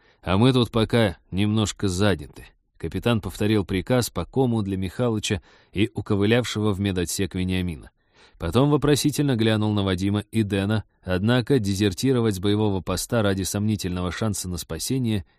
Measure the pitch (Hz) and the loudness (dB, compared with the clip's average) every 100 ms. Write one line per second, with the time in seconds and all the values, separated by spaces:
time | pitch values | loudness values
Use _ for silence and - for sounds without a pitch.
0 | _ _ - 95 127 127 113 117 110 117 | _ _ 0 4 4 4 2 2 2 4
1 | 107 - - 90 104 110 104 - 98 90 | 2 0 -6 -2 0 2 0 0 -2 2
2 | 104 82 69 - - _ _ - 80 95 | 2 2 -4 -18 -20 _ _ -10 -8 -2
3 | 120 113 95 - 104 107 95 92 - 127 | 0 0 -2 -2 2 2 2 -2 0 0
4 | - 87 85 131 131 113 98 95 95 - | 0 -4 -4 -2 0 0 -2 -4 -4 -2
5 | 123 107 - 98 - _ _ 90 - - | -2 -2 -2 -4 -6 _ _ -2 -2 -2
6 | - 101 101 120 113 107 107 95 101 90 | -4 0 2 2 0 -2 -2 0 -2 -2
7 | 87 - 92 92 92 92 90 76 - _ | -2 -4 -4 -4 -2 -2 -4 -6 -14 _
8 | _ _ - - 82 113 143 147 135 147 | _ _ -20 -10 -2 2 4 2 2 2
9 | 147 143 147 117 110 110 107 104 95 90 | 0 0 0 2 2 2 2 0 0 0
10 | 98 104 - 113 101 98 98 110 - _ | 0 -2 -2 -2 0 0 0 -2 -4 _
11 | 92 90 107 123 113 139 101 95 104 87 | -4 -2 2 2 2 0 0 0 0 0
12 | 131 123 113 92 101 104 107 95 85 92 | 0 2 0 0 0 2 2 0 -4 -6
13 | - 117 101 95 92 101 107 104 92 90 | -2 0 0 0 -2 -2 -2 -2 -2 -4
14 | 90 - 110 101 90 87 - 82 - 131 | -4 -4 -4 -4 -6 -8 -8 -8 -4 -2
15 | 117 104 - | -2 -2 -6